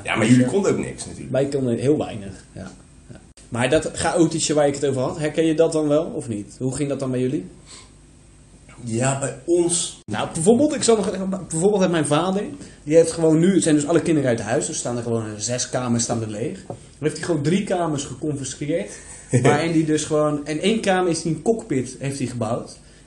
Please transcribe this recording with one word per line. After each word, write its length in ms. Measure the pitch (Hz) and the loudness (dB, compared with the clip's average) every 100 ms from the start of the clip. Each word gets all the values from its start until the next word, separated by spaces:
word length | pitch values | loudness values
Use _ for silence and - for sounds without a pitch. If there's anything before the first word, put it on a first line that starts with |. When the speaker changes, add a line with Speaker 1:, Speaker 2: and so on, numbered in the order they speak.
Speaker 1:
Ja, 120 | - 87 | -4 0
maar 100 | 110 | 4
jullie 180 | 127 127 | 6 4
konden 240 | 196 185 | 2 2
ook 60 | 110 | 0
niks 260 | 67 - | -4 -10
natuurlijk. 280 | 87 85 - | -14 -12 -4
Speaker 2:
Wij 140 | 131 143 | -2 -2
konden 320 | 143 131 117 | -2 -2 0
heel 200 | 123 147 | 0 0
weinig, 460 | 92 104 98 95 - | -2 -8 -12 -16 -18
ja. 180 | - 90 - - - - | -16 -16 -18 -20 -20 -20
Ja. 100 | - - - - | -20 -20 -20 -10
Maar 220 | 117 131 | -2 2
dat 200 | 156 - | 2 0
chaotische 600 | - 170 160 160 160 - | -4 0 2 2 2 0
waar 120 | 151 143 | 2 2
ik 80 | |
het 120 | 139 143 | 2 -2
over 140 | 127 | 0
had, 160 | 131 - | -2 -2
herken 280 | 151 151 160 | -4 0 0
je 80 | |
dat 180 | 156 165 | 2 2
dan 160 | 151 151 | 2 2
wel 160 | 147 | 2
of 240 | 175 220 123 | 0 -6 -6
niet? 280 | 104 104 - | -8 -8 -6
Hoe 160 | 127 | -6
ging 140 | 135 143 | -4 -4
dat 120 | 135 | -4
dan 100 | 135 | -4
bij 100 | 127 | -2
jullie? 240 | 127 151 185 - - - - - - - - - - - - - | -2 -2 -6 -14 -20 -20 -20 -20 -20 -20 -20 -20 -20 -20 -20 -16
Speaker 1:
Ja, 340 | 120 110 131 131 | -6 -2 0 -2
bij 180 | 131 - | -4 -6
ons 540 | - 175 170 - - - | 0 2 2 0 -4 -10
Speaker 2:
Nou, 240 | - 104 139 | -8 -6 -4
bijvoorbeeld, 420 | - 165 240 294 | 0 4 6 4
ik 80 | 254 | 2
zal 140 | - 226 | 2 4
nog, 140 | 196 185 190 185 165 | 2 -2 -4 -6 -6
bijvoorbeeld 300 | 160 190 208 | 0 2 4
heeft 100 | 185 | 2
mijn 140 | 170 135 | 2 2
vader, 360 | 147 180 190 220 - - - | 2 2 -2 -4 -10 -16 -12
die 120 | - 160 | 2 6
heeft 160 | 165 | 6
gewoon 260 | - 160 156 | 4 4 6
nu, 160 | 175 | 6
het 80 | 185 | 4
zijn 120 | 165 | 4
dus 120 | 151 143 | 4 4
alle 140 | 170 | 2
kinderen 260 | 160 156 131 | 4 2 2
uit 100 | 113 | 0
huis, 260 | 107 127 175 | 0 -2 -2
dus 100 | 156 | -6
staan 200 | 131 120 | -6 -4
er 60 | |
gewoon, 200 | 117 113 | -2 -2
eh, 60 | 107 107 | -4 -6
zes 320 | 107 123 - | -4 -4 -4
kamers 320 | 131 123 117 | -4 0 0
staan 200 | - 117 | 0 -2
er 80 | 110 | -4
leeg. 340 | 104 139 190 - | -6 -6 -8 -12
Dan 100 | - - - | -16 -18 -6
heeft 160 | 151 - | -4 -4
hij 100 | - | -2
gewoon 160 | 160 | -2
drie 220 | 139 190 | 2 0
kamers 400 | 208 185 165 147 | 0 -2 -2 -4
geconfiskeerd, 880 | - 127 151 135 131 - 147 170 196 - - - | -6 -8 -6 -6 -8 -8 -4 -4 -4 -12 -20 -20
Speaker 1:
<laughs> 220 | - 127 | -2 2
Speaker 2:
waarin 300 | 127 147 165 | 4 4 2
die 120 | 160 | 2
dus 200 | 156 151 | 2 0
gewoon, 420 | - 151 151 147 147 | 0 0 2 0 -4
en 140 | 151 | -2
één 200 | 190 226 | 0 2
kamer 300 | 202 185 180 | 2 2 2
is 120 | 160 | 0
die 120 | 170 | -2
een 80 | 156 | -2
cockpit, 540 | - 226 - 135 120 - | 0 -2 0 -2 -2 -6
heeft 200 | 135 139 | -8 -4
hij 80 | 123 | -6
gebouwd. 520 | 120 110 120 - - - - | -4 -4 -4 -8 -16 -20 -20